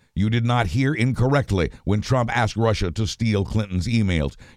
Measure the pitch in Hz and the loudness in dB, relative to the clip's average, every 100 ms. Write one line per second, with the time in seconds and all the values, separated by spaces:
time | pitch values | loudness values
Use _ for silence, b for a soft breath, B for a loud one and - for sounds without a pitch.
0 | _ - 107 117 117 120 101 131 135 156 | _ -2 0 2 2 0 0 0 0 0
1 | 120 113 127 143 - 95 76 B - 101 | 0 2 2 2 2 0 0 B -2 -2
2 | - 131 113 120 110 107 113 104 90 80 | 0 0 0 0 0 0 0 0 -2 -4
3 | 107 - 117 101 95 110 101 90 85 117 | -6 -2 -2 0 0 -2 -2 -2 0 0
4 | 98 85 71 - B | 2 0 -2 -6 B